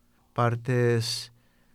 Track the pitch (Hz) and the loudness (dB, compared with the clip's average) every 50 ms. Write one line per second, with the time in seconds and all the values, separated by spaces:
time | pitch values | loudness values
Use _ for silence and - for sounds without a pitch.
0 | _ _ _ _ _ _ _ - 120 117 117 117 117 123 127 120 120 120 120 117 | _ _ _ _ _ _ _ 0 0 0 0 -2 -2 -2 0 2 2 2 2 0
1 | 113 - - - - - - _ _ _ _ _ _ _ | 0 -4 -6 -8 -10 -14 -20 _ _ _ _ _ _ _